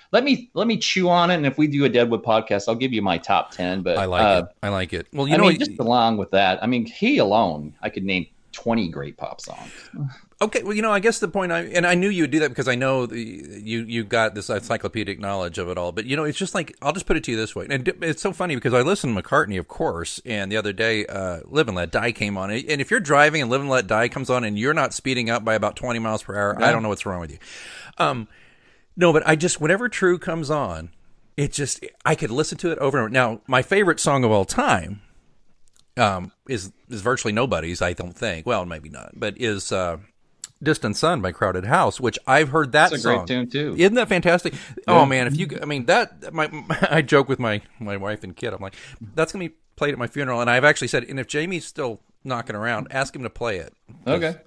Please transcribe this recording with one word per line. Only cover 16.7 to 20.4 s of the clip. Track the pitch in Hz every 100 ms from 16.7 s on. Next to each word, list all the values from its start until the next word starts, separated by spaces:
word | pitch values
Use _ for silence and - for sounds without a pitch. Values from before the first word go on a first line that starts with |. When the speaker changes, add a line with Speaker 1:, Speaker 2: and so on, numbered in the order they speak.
| -
Speaker 2:
I'll | 143
just | 180 -
put | 170
it |
to | -
you | 113
this | 110 104
way. | 95
And | 139 127
it, | 180
it's | 165 147
so | 202
funny | 175 180
because | 131 123
I | 123
listen | 135 202 143
to | 104
McCartney, | - 139 151 95
of | 80
course, | - 160 85 82 - -
and | 107